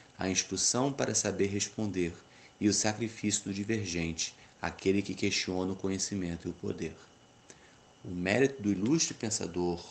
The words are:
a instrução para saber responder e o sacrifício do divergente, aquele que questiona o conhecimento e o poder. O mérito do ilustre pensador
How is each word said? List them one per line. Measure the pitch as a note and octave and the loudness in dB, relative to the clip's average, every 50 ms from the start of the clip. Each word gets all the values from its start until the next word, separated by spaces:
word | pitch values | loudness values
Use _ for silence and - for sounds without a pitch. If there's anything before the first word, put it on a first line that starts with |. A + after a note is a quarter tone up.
| - - - | -20 -20 -8
a | - F#2 F#2+ | -4 -2 0
instrução | F#2+ F#2 - - F#2+ F#2+ - - - B2 B2+ C#3+ C#3 | 2 0 0 0 -2 0 2 2 2 2 2 0 0
para | C3+ B2+ B2 A2 | 0 0 0 2
saber | - - G#2 F#2+ G2+ G2 G2 | 0 0 0 0 2 0 0
responder | G2+ G2+ - - - - A2 G#2 F#2+ F#2+ F2 E2+ E2+ - - - - - - - - - | 0 -2 -2 -2 -2 -4 -4 -2 0 0 0 0 -2 -6 -14 -20 -20 -20 -20 -20 -6 2
e | F#2+ G#2 | 4 4
o | G2 | 4
sacrifício | - - A2 G#2+ A2 A#2+ A2 - - - G#2+ G2+ - - | 4 2 2 0 0 -4 -6 -4 -2 -2 0 0 -2 -2
do | G2+ | -4
divergente, | G2 G2 G#2 G2+ A2+ A2 G#2 F#2 E2+ F2 E2 E2 E2 E2 - - - - - - - - | -4 -4 -2 -2 -2 -2 -2 -2 -2 -2 -2 -2 -2 -2 -4 -6 -6 -12 -20 -20 -10 -6
aquele | - E2+ D#2+ - - F#2+ F#2+ G2+ | -6 -6 -6 0 2 4 4 4
que | G2+ - F#2+ | 2 0 -2
questiona | - - G2+ F#2+ - - - F#2 F2+ F#2 F#2 | -2 0 0 0 0 0 0 0 0 0 -2
o | F#2+ | -2
conhecimento | F#2+ - F#2+ F#2+ F#2+ - - G#2 G2+ F2+ F2 E2+ E2 - F2 | -2 -2 -2 0 -2 -2 -2 -2 -2 -2 -2 -4 -4 -4 -6
e | |
o | E2+ | -8
poder. | - - G2+ F#2 - - D#2 - - - - - - - - - - - - - - - - - - - - - - - | -6 -6 -6 -4 -4 -6 -6 -8 -10 -16 -20 -20 -20 -20 -20 -20 -20 -20 -20 -20 -20 -20 -20 -20 -20 -20 -20 -20 -16 -12
O | G#2+ | -8
mérito | F#2 F2+ F2+ F#2 G2+ A#2 C#3 C3+ C#3 - | -4 -2 2 2 4 6 4 4 2 0
do | G#2 G#2 | 0 2
ilustre | G2+ F2+ G2 A#2 D3+ E3 D#3 - - | 2 2 4 2 4 4 2 0 -2
pensador | - - A2 G#2+ - F#2+ E2+ E2+ F2 F2 F2 F2 E2+ - - | -4 -4 -4 -2 -2 -4 -2 -2 0 0 0 0 -2 -4 -12